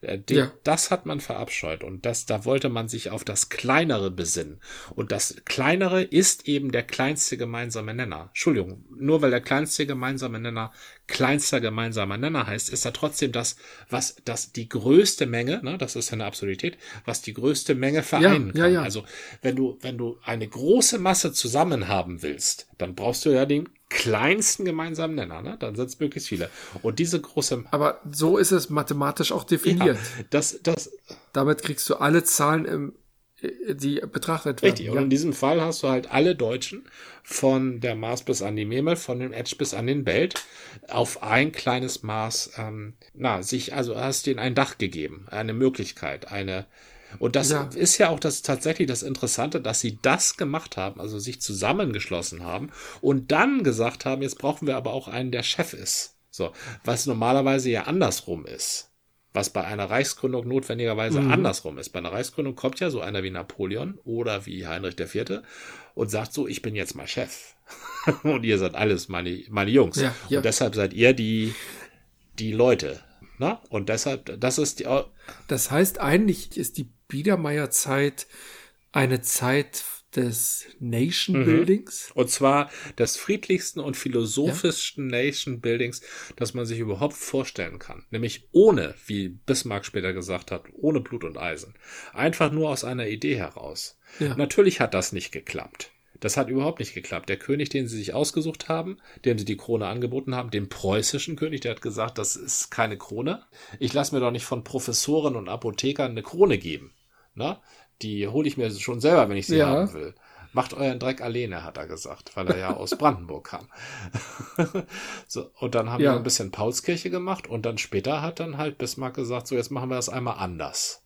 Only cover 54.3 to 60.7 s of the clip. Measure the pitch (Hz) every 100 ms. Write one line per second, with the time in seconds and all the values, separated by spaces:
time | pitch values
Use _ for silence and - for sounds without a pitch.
54.3 | - 139 143 147 135 131 131 - 120 127
55.3 | 120 120 - 170 - - - - _ _
56.3 | - 85 - - 110 - 120 139 113 117
57.3 | 131 135 135 127 113 - 175 135 - -
58.3 | 85 - 57 - - - _ _ _ _
59.3 | - 98 104 87 104 98 113 139 - 131
60.3 | 127 117 135 131